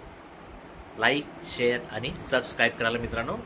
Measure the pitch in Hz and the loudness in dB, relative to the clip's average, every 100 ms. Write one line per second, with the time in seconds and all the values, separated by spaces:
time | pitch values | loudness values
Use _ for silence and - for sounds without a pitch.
0 | - - - - - - - - - - | -18 -18 -18 -18 -16 -16 -16 -16 -12 2
1 | 113 143 - - - - 120 120 - 107 | 4 4 -2 -10 -6 2 2 2 -2 -6
2 | 127 - - 127 - - 117 - 113 120 | -6 -6 2 2 2 4 4 4 2 2
3 | 117 113 127 226 | -2 -2 -2 -4